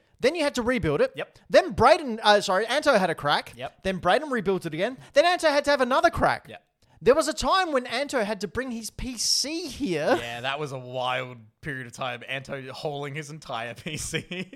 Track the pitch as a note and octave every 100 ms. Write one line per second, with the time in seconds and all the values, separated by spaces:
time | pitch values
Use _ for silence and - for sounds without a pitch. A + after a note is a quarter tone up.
0 | _ _ A#3 E4+ C#4+ - A3+ B3+ E3 D3
1 | B3+ - - - - B3 F4+ E3 A#3 D#4+
2 | C#4+ A3 G#3 G#3 G3 F#3 A3 C4 D4+ A#3
3 | F#3 D#3 D3 E3+ B3+ A#2 C3 - F#3+ F#3
4 | F3 G#3+ D4+ B3 F3+ F#3 - D3+ G#3 C4
5 | - C#4 E4+ F4+ E4 C#4+ C#4+ C#4+ B3+ C#4
6 | E4+ - F3 A#2+ - A2 _ _ _ -
7 | E3 C#4+ D4 - B3+ F#4 F4+ C#4 B3 A#3+
8 | C#4+ C#4 G3+ G#3+ G3 A3 C4 A3+ G#3+ -
9 | A#3+ A#3 - - B3+ D#4+ F4 A#3 F#3+ D#3+
10 | D#3+ - A#2 A#2+ B2+ C#3 D3+ C3+ B2+ B2+
11 | B2+ B2+ B2+ A#2+ G#2+ _ E3 C3 A#2+ -
12 | C3 A#2+ A2+ C3+ C3 C#3 C3 B2+ D#3+ C#3+
13 | C#3+ D3 C#3+ D#3 - A#2+ A#2 A#2 - D3+
14 | - D#3+ - F3+ F#3